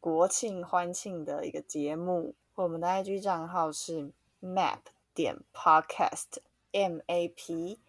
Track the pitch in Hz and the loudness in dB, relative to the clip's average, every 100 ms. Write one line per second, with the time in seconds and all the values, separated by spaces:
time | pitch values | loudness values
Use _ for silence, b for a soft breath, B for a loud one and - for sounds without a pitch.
0 | 170 160 185 - 233 185 175 180 175 180 | 0 6 6 4 -2 -4 -2 0 0 -4
1 | 208 175 151 147 - 156 - 156 147 156 | -8 -8 -6 -6 -6 -8 -8 -4 -4 -2
2 | 175 180 165 - _ - 180 165 175 190 | 0 0 -2 -8 _ -4 -2 0 0 0
3 | 190 196 196 175 165 180 160 147 - 160 | 0 -2 0 -2 -2 0 0 -2 -6 -6
4 | 143 - _ _ 180 185 165 - - - | -8 -12 _ _ -4 0 0 0 -10 -20
5 | _ - 139 - - - - 156 - - | _ -2 -2 -2 -10 0 6 8 6 2
6 | 147 - - - - _ _ 202 190 160 | 0 0 -8 -14 -16 _ _ 0 0 -2
7 | - 175 170 170 - 165 170 220 | -2 0 0 -4 -8 -6 -6 -8